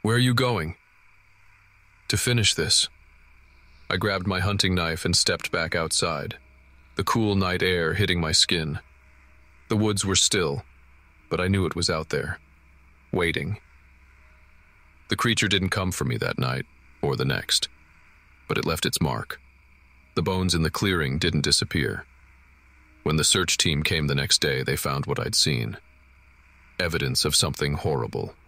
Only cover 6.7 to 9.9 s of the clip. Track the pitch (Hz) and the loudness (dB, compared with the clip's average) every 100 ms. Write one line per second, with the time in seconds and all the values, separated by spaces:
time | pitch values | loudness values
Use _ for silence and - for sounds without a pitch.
6.7 | - - - 92 117 107 98 92 90 92 | -20 -12 -6 -2 0 2 2 0 0 2
7.7 | 90 80 87 92 87 80 80 - 85 78 | 2 0 0 0 0 2 2 2 0 -2
8.7 | 73 - - - - - - - - - | -6 -10 -20 -20 -20 -20 -20 -20 -20 -2
9.7 | 107 107 | 0 2